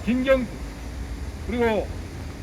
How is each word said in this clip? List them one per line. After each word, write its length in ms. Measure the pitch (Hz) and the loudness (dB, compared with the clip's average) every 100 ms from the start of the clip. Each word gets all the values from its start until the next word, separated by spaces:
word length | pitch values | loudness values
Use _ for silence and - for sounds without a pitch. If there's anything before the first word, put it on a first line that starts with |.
| - | 0
김경-, 400 | 254 262 269 233 - - - - - - - - - - | 2 6 4 4 -6 -8 -8 -8 -6 -6 -6 -6 -6 -2
그리고 400 | 240 233 208 - - - - - - | 2 4 4 0 -4 -8 -8 -8 -8